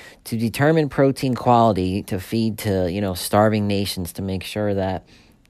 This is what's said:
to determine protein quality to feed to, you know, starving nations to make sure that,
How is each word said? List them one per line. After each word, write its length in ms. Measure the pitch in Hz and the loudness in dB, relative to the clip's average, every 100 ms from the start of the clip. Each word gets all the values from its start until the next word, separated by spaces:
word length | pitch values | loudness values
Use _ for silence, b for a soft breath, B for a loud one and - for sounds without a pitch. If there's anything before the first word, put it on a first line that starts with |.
| B B | B B
to 120 | - 113 | -8 -4
determine 520 | 113 - 143 165 143 | -2 0 2 2 2
protein 480 | - 139 135 135 117 | 2 2 2 -2 0
quality 680 | 123 117 113 95 92 98 | 4 6 6 4 0 -2
to 160 | - 95 | -4 -8
feed 400 | - 113 113 104 | -4 -2 -2 -2
to, 320 | 107 95 90 | -2 0 0
you 100 | 98 | -2
know, 140 | 101 | -4
starving 540 | 90 - 104 107 107 101 | -4 0 4 4 2 0
nations 460 | 101 101 - 85 | -2 -2 -6 -8
to 80 | - | -6
make 200 | 98 92 | -6 -6
sure 320 | - 107 104 | -6 -4 -2
that, 320 | 98 95 92 b b b b | -2 -2 -4 b b b b